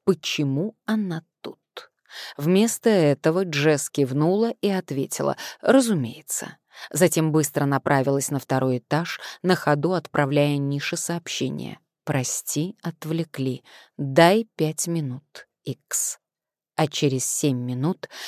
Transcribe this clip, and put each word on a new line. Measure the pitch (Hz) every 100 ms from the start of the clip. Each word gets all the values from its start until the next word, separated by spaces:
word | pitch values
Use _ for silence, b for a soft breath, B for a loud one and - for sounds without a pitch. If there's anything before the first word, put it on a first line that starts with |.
| -
почему | 170 - - 143 135 202 - -
она | 220 196 160 - _
тут. | - - _ - - _ B B B -
Вместо | 147 185 233 - 233
этого | 208 151 135 156 170
Джесс | 190 147 151 147 -
кивнула | - 135 131 156 196 233 -
и | 202
ответила: | 190 180 135 135 - 143 139 B B
«Разумеется». | - 220 226 185 117 - - - - - _ B B
Затем | 143 170 165 160
быстро | 156 147 - 143
направилась | 139 - 143 135 139 -
на | 143
второй | - 131 131 123
этаж, | - 147 170 - B B
на | 180 180
ходу | - 147 156
отправляя | 185 - - 143 147 147 143
Нише | 139 143 - 170
сообщение: | - 170 170 - 135 147 - - _ _ -
«Прости, | 135 123 - - - 147 -
отвлекли. | 170 - 156 165 165 - 131 127 B B B -
Дай | 139 135 170 208 220 -
пять | 156 156 -
минут, | 170 143 127 - - - _ -
Икс». | - _ - - - _ _ _ _ _ -
А | 156
через | - 147 131 -
семь | - 151 127
минут | 123 123 147 185 - B